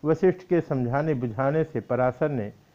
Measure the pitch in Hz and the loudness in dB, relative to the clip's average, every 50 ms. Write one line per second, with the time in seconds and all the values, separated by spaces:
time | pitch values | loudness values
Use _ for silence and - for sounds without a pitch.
0 | - 151 156 151 - 185 180 185 - - 175 170 160 - 151 131 123 120 123 139 | 2 0 0 4 4 2 2 2 -2 0 0 0 0 0 -2 -2 -2 0 0 0
1 | 151 160 151 127 120 123 110 101 135 135 147 160 160 156 - 117 101 - 123 120 | 0 0 -2 -2 -2 -4 -2 0 0 0 2 0 -2 -2 -4 -8 -4 -2 0 2
2 | 127 127 123 - 160 151 147 123 104 104 - - - _ _ | 2 0 0 0 -2 -2 0 -2 -4 -6 -8 -14 -20 _ _